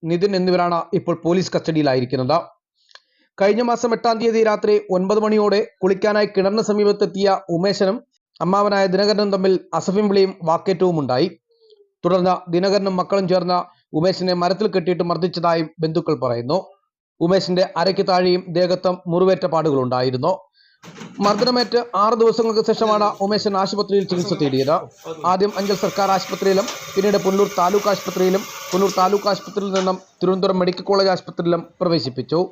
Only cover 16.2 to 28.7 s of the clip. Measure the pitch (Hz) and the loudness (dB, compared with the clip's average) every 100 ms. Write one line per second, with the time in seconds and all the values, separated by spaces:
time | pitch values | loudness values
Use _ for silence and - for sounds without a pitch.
16.2 | 127 117 120 170 - - _ _ _ _ | -2 -4 -2 -4 -4 -20 _ _ _ _
17.2 | 170 190 175 180 185 - 170 185 190 180 | 0 0 0 -2 -2 0 -2 0 0 2
18.2 | 185 180 180 165 180 180 185 180 - 170 | 2 0 -2 -2 0 0 -2 -4 -2 2
19.2 | 185 185 185 160 156 135 127 127 131 127 | 2 2 0 0 0 0 0 0 -2 -2
20.2 | 147 185 - _ _ _ - - - - | -2 -4 -8 _ _ _ -20 -20 -18 -2
21.2 | 202 208 240 247 233 233 - 190 208 233 | 0 2 0 0 0 -2 -2 0 0 4
22.2 | 226 226 226 214 226 220 220 208 208 202 | 2 2 0 0 0 0 2 2 0 0
23.2 | 196 208 208 196 190 202 202 196 190 180 | -2 -2 0 -2 -2 -2 0 0 0 -2
24.2 | 165 160 147 131 135 165 - _ 160 160 | -2 -2 0 0 0 0 -2 _ -16 -6
25.2 | 156 185 202 190 196 196 196 - 196 190 | -2 0 0 -2 -4 -2 -2 -2 0 0
26.2 | - 233 196 190 220 - - - 196 202 | -2 -2 0 0 -2 -8 -8 -2 0 2
27.2 | 180 196 202 - 180 202 202 190 - 180 | 2 2 0 2 0 2 0 -2 -4 -2
28.2 | 185 190 226 - - | 0 0 -4 -14 -6